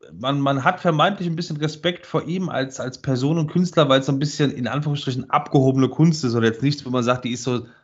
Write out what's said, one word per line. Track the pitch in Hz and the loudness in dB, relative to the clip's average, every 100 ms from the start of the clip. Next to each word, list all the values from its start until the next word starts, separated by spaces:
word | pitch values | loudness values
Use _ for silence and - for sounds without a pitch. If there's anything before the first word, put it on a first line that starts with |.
| - 82 | -20 -8
man, | 123 143 | -4 0
man | 139 139 | 0 2
hat | 135 185 | 0 0
vermeintlich | 180 156 170 202 175 | 0 2 2 0 -4
ein | 165 | -4
bisschen | 175 151 | -6 -4
Respekt | 151 156 175 180 - | -6 -4 -6 -6 -6
vor | 151 - | -4 -4
ihm | 180 180 | -4 -4
als, | 123 131 - | -4 -6 -8
als | 127 - | -10 -8
Person | - 127 139 170 | -4 -2 0 0
und | 151 | 0
Künstler, | 175 180 - 143 | 0 2 4 4
weil | 135 | 4
es | 135 | 2
so | |
ein | 135 | 0
bisschen | 147 - 143 | -2 0 0
in | - 120 | 0 -4
Anführungsstrichen | 131 151 143 - 127 - | -2 -2 -4 -4 -6 -2
abgehobene | 143 - 147 131 131 131 | -2 2 2 4 4 2
Kunst | 131 160 156 | 4 4 4
ist | 127 117 | 0 2
oder | 113 | 2
jetzt | 110 | 2
nichts, | 135 143 131 | 0 -2 -2
wo | |
man | 127 | 0
sagt, | 117 127 123 | 0 0 -2
die | |
ist | 120 | -6
so, | - 123 117 - | -4 -4 -6 -16